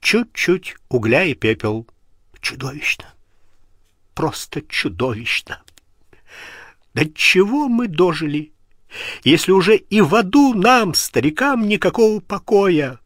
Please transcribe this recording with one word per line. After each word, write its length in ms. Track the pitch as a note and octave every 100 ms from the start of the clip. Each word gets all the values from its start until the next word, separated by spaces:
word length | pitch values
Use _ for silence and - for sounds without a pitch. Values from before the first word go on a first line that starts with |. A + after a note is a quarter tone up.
Чуть-чуть 720 | - G#3+ A#3 - - F#3 - - _
угля 340 | B2+ G#2+ B2+
и 100 | F#3
пепел». 540 | C3+ A2 A2 A2 A2 A2+ _ _ _ _ -
Чудовищно. 640 | - C3 C3 C#3+ - - - _ _ _ _ _ - _ _ _ _ -
Просто 460 | D#3+ - - -
чудовищно. 1000 | - - - F2 B2+ G#2+ A#2+ - - - _ _ _ _ _ - - - - - - _ _
До 160 | - D#3
чего 540 | D#3 - F#3 G3+ C#4 C#4+
мы 200 | A#3 A#3+
дожили, 680 | D3+ F3+ D3+ D#3 D3 D3+ _ _ _ _ - - -
если 280 | - E3 -
уже 240 | F#3+ F3+ A3
и 260 | - G#3
в 140 | E3+ G3+
аду 380 | G3 C#4+ C#4+
нам, 400 | A3+ G3+ B3+ G#3
старикам, 760 | D3 - - C3 - C4+ C4 G#3+
никакого 520 | G#3 - - A3 G#3+
покоя? 800 | - G3 - G#3 G3 E3 C#3 B2+